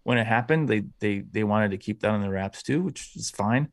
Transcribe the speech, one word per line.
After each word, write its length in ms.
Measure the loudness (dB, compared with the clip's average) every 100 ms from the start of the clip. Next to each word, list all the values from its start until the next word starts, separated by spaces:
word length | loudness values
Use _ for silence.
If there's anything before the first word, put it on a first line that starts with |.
when 140 | 0 2
it 80 | 4
happened. 420 | 2 2 2 2
They, 160 | 0 -2 -4
they, 200 | -2 -2
they 240 | -4 -2
wanted 280 | 2 2 2
to 60 | -2
keep 220 | -6 -2
that 100 | 0
on 100 | 0
the 80 | 0
wraps 320 | -2 -4 -6
too, 200 | -4 -2
which 340 | -2 -6 -14 -12
is 140 | -10
fine. 380 | -4 0 0 -2